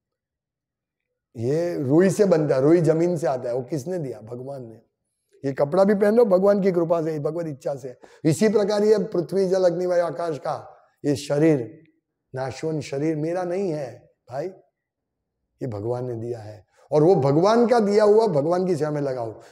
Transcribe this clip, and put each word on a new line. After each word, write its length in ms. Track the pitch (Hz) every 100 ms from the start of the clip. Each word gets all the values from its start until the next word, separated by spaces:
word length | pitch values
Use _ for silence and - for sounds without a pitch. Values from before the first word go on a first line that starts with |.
| _ _ _ _ _ _ _ _ _ _ _ _ _ 120
ये 400 | 120 156 170 165
रुई 320 | 131 156 190
से 160 | 185 196
बनता 300 | 160 147 135
है, 60 |
रुई 200 | 143 175
जमीन 360 | 160 160 175 170
से 100 | 160
आता 220 | 127 120
है, 60 | 127
वो 60 |
किसने 360 | 123 156 139 185
दिया? 240 | 135 107
भगवान 440 | 110 123 135 139 117
ने। 160 | 110 _ _ _ _ _ _ 135
ये 80 |
कपड़ा 300 | 131 143 180
भी 120 | 196 202
पहन 200 | 208 226
लो 100 | 226
भगवान 360 | 185 202 202
की 100 | 190
कृपा 300 | 175 165 170
से, 180 | 156 156
भगवत 280 | 151 165 160
इच्छा 280 | 135 160 139
से। 220 | 135 - - _ 156
इसी 240 | 156 214
प्रकार 340 | 214 196 208
ये 140 | 214 208
पृथ्वी, 500 | 185 175 151 190 185
जल, 180 | 190 180
अग्नि, 200 | 170 180
वायु, 200 | 175 170
आकाश 340 | 170 170 143
का 380 | 160 123 - - _ _ 143
ये 100 | 139
शरीर, 680 | - 147 160 143 110 - _ _ _ _ _ 127
नाशवन 460 | 135 - 160 156
शरीर 340 | 123 139 156 151
मेरा 280 | 160 180
नहीं 280 | 180 180 196
है 420 | 151 127 - _ _ -
भाई, 180 | 131 180 185 _ _ _ _ _ _ _ _ _ -
ये 60 | 135
भगवान 380 | 104 113 123 127
ने 100 | 117
दिया 240 | 120 113
है। 260 | 107 104 _ _ -
और 120 | 151
वो 120 | 160 175
भगवान 520 | 139 147 196 233 226
का 120 | 240
दिया 240 | 202 208
हुआ 240 | 214 214 226
भगवान 400 | 147 151 180 185
की 80 | 156
सेवा 160 | 151
में 100 | 147
लगाओ। 400 | 139 127 113 104 -